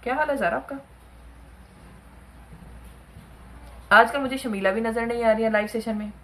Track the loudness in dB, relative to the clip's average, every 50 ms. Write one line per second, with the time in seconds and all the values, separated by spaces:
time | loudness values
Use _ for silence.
0 | -4 -4 0 0 0 0 0 0 0 0 0 -2 -6 -8 -12 -12 -12 -16 -20 -20
1 | -20 -20 -20 -20 -20 -20 -20 -20 -20 -20 -20 -20 -20 -20 -20 -20 -20 -20 -20 -20
2 | -20 -20 -20 -20 -20 -20 -20 -20 -20 -20 -20 -20 -20 -20 -20 -20 -20 -20 -20 -20
3 | -20 -20 -20 -20 -20 -20 -20 -20 -20 -20 -20 -20 -20 -20 -20 -20 -2 6 8 8
4 | 8 8 4 -2 -2 -2 -4 -4 -4 -4 -4 0 0 0 0 2 -2 -2 -2 -2
5 | -2 -2 -2 0 4 4 4 4 2 2 2 2 0 0 -4 -6 -4 -4 -4 -6
6 | -6 -8 -12 -14